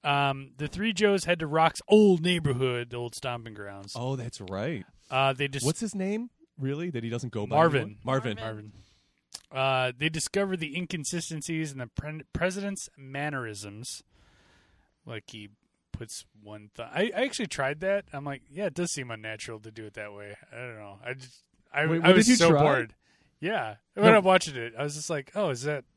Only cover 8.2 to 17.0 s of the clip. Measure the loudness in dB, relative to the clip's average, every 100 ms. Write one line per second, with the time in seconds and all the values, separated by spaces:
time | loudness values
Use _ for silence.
8.2 | -2 -6 -8 -10 -14 -20 -20 _ _ _
9.2 | _ -20 _ -2 0 2 0 -2 -4 -2
10.2 | -4 -2 -2 -2 -6 -6 -6 -6 -6 -6
11.2 | -6 -10 -6 -6 -6 -8 -8 -8 -8 -12
12.2 | -12 -2 -2 -2 -6 -6 -12 _ -12 -6
13.2 | -4 -4 -6 -8 -12 -12 -12 -14 _ _
14.2 | _ _ _ _ _ _ _ _ -16 -14
15.2 | -14 -18 -18 _ _ _ _ -16 -14 -14
16.2 | -16 _ -18 -18 -18 -16 -10 -4